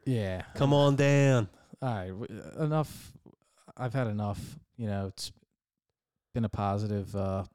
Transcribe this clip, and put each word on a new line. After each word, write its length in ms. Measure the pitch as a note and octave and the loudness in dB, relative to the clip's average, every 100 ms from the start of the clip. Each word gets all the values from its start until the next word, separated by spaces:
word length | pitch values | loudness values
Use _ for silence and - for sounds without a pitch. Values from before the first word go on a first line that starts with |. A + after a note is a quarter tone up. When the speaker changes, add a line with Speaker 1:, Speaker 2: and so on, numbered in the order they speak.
| - | 0
Speaker 1:
Yeah. 360 | B2 G2 F#2 - | 0 0 -4 -8
Speaker 2:
Come 180 | - C#3 | 0 4
on 240 | C#3+ C#3+ C#3 | 6 6 6
down. 520 | C#3+ C#3+ C#3 B2+ G2+ - _ - | 6 6 6 4 2 -8 _ -8
Speaker 1:
All 120 | C3+ | -4
right, 140 | G#2+ F#2 | -4 -6
w-, 340 | F#2+ A#2+ G#2+ - - | -10 -10 -12 -12 -4
enough. 520 | D3+ D#3 D3 - - - - _ _ _ - - | 0 0 -2 -8 -20 -20 -20 _ _ _ -20 -8
I've 160 | B2 | -4
had 140 | C3 A#2 | -2 -2
enough. 340 | G#2 G#2 F#2 - - _ - | -2 -2 -4 -10 -16 _ -8
You 100 | A2 | -4
know, 220 | G2 F#2+ | -4 -4
it's 240 | - - - _ _ _ _ _ _ _ _ _ | -8 -12 -14 _ _ _ _ _ _ _ _ _
been 120 | - | -4
a 40 | A2 | -4
positive, 680 | - G2+ G2+ G#2+ G#2 F#2+ G2 | -2 -2 0 -2 -4 -4 -4
uh, 280 | G2 F#2+ G2 | -2 -4 -6